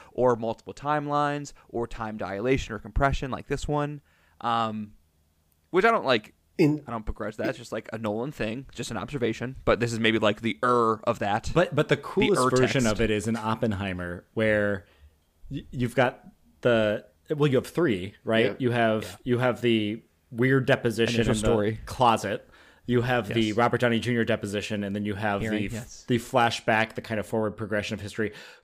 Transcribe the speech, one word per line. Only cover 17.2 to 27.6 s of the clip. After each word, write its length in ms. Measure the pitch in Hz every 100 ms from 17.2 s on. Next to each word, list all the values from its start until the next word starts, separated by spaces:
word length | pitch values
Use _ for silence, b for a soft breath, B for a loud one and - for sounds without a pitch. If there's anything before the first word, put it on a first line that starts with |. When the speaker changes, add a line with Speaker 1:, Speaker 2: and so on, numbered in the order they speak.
| - 151
Speaker 3:
well, 140 | 147
you 60 | 127
have 100 | -
three, 480 | - 170 95 98 -
right? 220 | 113 113 110
Speaker 2:
Yeah. 80 | 101
Speaker 3:
You 120 | 123
have, 320 | 120 113 110
Speaker 1:
Yeah. 140 | - -
Speaker 3:
you 140 | 123 120
have 220 | 127 113
the 380 | 120 113 104 110 - _ _
weird 340 | 117 127 135
deposition 520 | 131 127 120 107 117 117
Speaker 1:
Initial 160 | 113
Speaker 3:
in 20 | 107
the 40 |
Speaker 1:
story. 400 | 110 113 104 110 -
Speaker 3:
closet. 640 | - 120 110 101 104 - b b b -
You 140 | 120
have 280 | 120 123 101
the 120 | 113
Speaker 1:
Yes. 160 | 110 104
Speaker 3:
Robert 240 | 117 120
Downey 180 | 120 117
Junior 280 | 110 120 113
deposition, 580 | 107 104 104 - 104
and 100 | 101
then 120 | 101 104
you 80 |
have 260 | 98 107 101
Speaker 1:
Hearing, 200 | 110 104
Speaker 3:
the 60 | 98
f-, 60 |
Speaker 1:
yes. 320 | 110 - - -
Speaker 3:
the 120 | 120
flashback, 720 | - 131 117 - - 110 110
the 60 | -
kind 180 | - 110
of 60 |
forward 280 | 98 113 107
progression 380 | 104